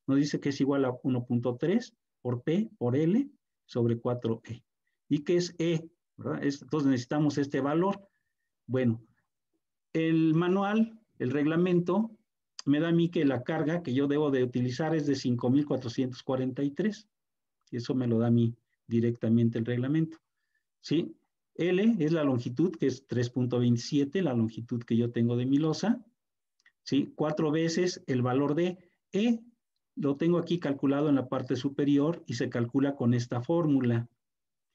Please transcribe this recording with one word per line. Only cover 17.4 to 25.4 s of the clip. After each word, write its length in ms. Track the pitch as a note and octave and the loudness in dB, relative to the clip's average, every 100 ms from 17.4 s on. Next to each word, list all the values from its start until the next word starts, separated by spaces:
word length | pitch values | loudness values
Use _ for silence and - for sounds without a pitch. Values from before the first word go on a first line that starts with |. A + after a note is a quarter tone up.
| _ _ _ | _ _ _
Y 80 | B2 | -8
eso 160 | A#2+ | -4
me 120 | C3 B2 | -2 0
lo 120 | A2+ | 2
da 80 | A#2 | 4
a 60 | |
mí 220 | A#2 A#2 A#2 _ _ - | 4 2 -2 _ _ -4
directamente 720 | A#2 A#2+ A#2+ A2+ A#2 A#2 A#2 | 0 0 -2 2 2 2 0
el 60 | |
reglamento, 540 | A#2 B2 C3 D#3 D#3+ - _ _ _ _ _ _ | -4 -2 0 0 -2 -6 _ _ _ _ _ _
¿sí? 360 | - D3+ - - _ _ _ | -4 -2 -2 -8 _ _ _
L 420 | - E3+ F3+ A3+ G#3+ | -4 0 2 2 2
es 140 | D#3 | 2
la 120 | E3 | 2
longitud, 480 | C#3+ B2 C3 B2 E3+ - | 2 0 -2 0 0 0
que 100 | C#3 | -2
es 200 | B2 - | -2 -4
tres 240 | A#2+ B2 | -2 -2
punto 280 | B2+ B2 B2 | -2 0 2
veintisiete, 640 | B2 A#2 - D3 C#3 G3 | 2 2 0 0 0 0
la 120 | E3 | 0
longitud 480 | A#2+ A2 - A#2 A#2+ | 0 -2 -4 -8 -6
que 140 | - A#2 | 0 0
yo 140 | A#2+ | 0
tengo 260 | A#2+ A#2 | 0 0
de 100 | A#2+ | 0